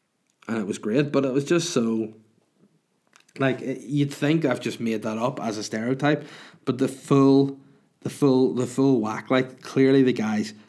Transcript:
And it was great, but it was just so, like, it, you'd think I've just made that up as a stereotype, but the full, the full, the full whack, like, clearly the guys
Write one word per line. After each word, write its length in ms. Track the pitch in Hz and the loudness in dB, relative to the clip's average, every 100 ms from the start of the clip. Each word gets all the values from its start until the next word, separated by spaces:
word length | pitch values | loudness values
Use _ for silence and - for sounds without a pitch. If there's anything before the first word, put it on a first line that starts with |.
| _ _ _ _ - | _ _ _ _ -8
And 100 | 113 | -6
it 80 | 98 | -6
was 140 | 104 | -6
great, 320 | 107 123 143 | -2 -2 0
but 120 | 139 | 0
it 80 | 131 | 0
was 140 | 135 139 | -2 0
just 240 | 175 165 | 0 0
so, 460 | 123 113 113 110 - _ _ _ _ _ _ _ _ _ _ _ - | -2 -2 -2 -6 -10 _ _ _ _ _ _ _ _ _ _ _ -2
like, 240 | 135 127 | -2 -2
it, 200 | 135 127 | -6 -10
you'd 300 | - 143 143 | -4 -2 -2
think 320 | - 147 165 | -2 0 2
I've 160 | 147 120 | 0 -2
just 200 | 117 107 | -4 -4
made 240 | 113 110 | -4 -4
that 160 | 113 110 | -4 -4
up 200 | 123 - | -4 -4
as 200 | 113 104 | -6 -6
a 40 | |
stereotype, 640 | 101 110 117 131 143 151 - - - - - | -6 -4 -4 0 0 0 -4 -20 -20 -8 -4
but 140 | 123 | -2
the 80 | 135 | -2
full, 720 | - - 139 139 139 139 - - _ _ _ | -4 2 4 6 6 4 -2 -18 _ _ _
the 80 | 135 | -12
full, 460 | - 143 131 131 120 | 0 2 4 2 0
the 100 | 123 | -4
full 340 | - 135 123 | 0 2 2
whack, 280 | 107 110 - | 0 -6 0
like, 320 | 131 131 - | 0 0 -8
clearly 400 | - 135 135 139 | -4 2 4 6
the 120 | 127 | 4
guys 420 | 123 107 107 107 - | 2 0 -2 -4 -10